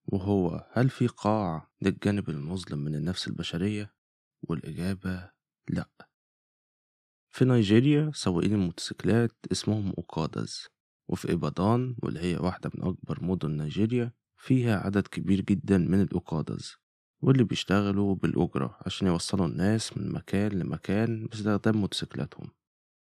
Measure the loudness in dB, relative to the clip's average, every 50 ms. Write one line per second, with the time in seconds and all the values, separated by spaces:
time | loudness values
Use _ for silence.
0 | _ -4 -4 -4 0 2 2 2 2 0 -2 -4 -8 -6 0 2 2 2 2 2
1 | 0 -2 -2 0 0 0 2 2 0 0 -2 -4 -6 _ _ -2 0 0 0 0
2 | 0 0 0 0 -2 -4 -6 -6 -6 -6 -6 -8 -8 -6 -6 -4 -4 -4 -4 -2
3 | -2 -2 -4 -4 -4 -6 -6 -6 -6 -6 -4 -2 -2 -2 -2 -4 -6 -10 _ _
4 | _ _ _ _ _ _ _ _ -6 -4 -4 -4 -4 -8 -8 -6 -4 -4 -4 -4
5 | -4 -6 -6 -6 -8 -14 _ _ _ _ _ _ _ -6 -4 -4 -4 -6 _ -20
6 | -20 _ _ _ _ _ _ _ _ _ _ _ _ _ _ _ _ _ _ _
7 | _ _ _ _ _ _ 0 2 4 4 6 4 6 6 6 6 6 6 4 4
8 | 2 0 -4 -4 -2 0 2 2 2 2 2 2 0 0 -2 -6 -8 -10 -10 -4
9 | 0 2 4 4 2 2 -2 _ -6 -6 -4 -2 0 0 0 0 0 -2 -4 -4
10 | -6 -6 -4 -4 -4 -2 -2 -6 -8 -8 -8 -14 -16 -18 _ _ _ _ _ _
11 | _ -8 -6 -6 -2 -2 -2 -2 -2 -2 -2 0 2 2 2 2 0 -2 -6 -6
12 | -6 -6 -6 -4 -2 -2 -2 0 -2 -2 -4 -4 -8 -8 -6 -4 -4 -4 -4 -6
13 | -6 -10 -8 -6 -4 -4 -2 -2 -2 -4 -4 -4 -4 -4 -2 0 0 0 0 -2
14 | -2 -4 -6 _ _ _ _ _ -2 2 2 2 4 2 0 0 0 0 0 0
15 | 0 0 -4 -6 0 2 2 2 2 2 0 0 2 4 4 4 4 4 4 4
16 | 4 2 0 -4 -4 -2 -4 -4 -2 -4 -6 -8 -8 -14 -16 _ _ _ _ _
17 | _ _ _ -2 4 4 6 6 6 2 2 -2 0 2 4 4 4 4 2 2
18 | 2 2 2 2 0 0 2 2 0 2 0 -2 -4 -4 -6 -8 -8 -8 -4 0
19 | 2 2 2 2 0 -2 0 0 0 0 0 0 2 2 2 2 0 -2 -6 -4
20 | -4 -4 -4 -6 -6 -2 -2 0 0 0 0 -2 -4 -4 -4 -6 -4 -2 0 0
21 | 2 0 -2 -4 -6 -8 -8 -4 -2 0 0 2 2 2 2 2 2 0 -2 -4
22 | -8 -6 -6 -6 -6 -6 -8 -12 -16 -16 -16 _ _ _ _ _ _ _ _ _
23 | _ _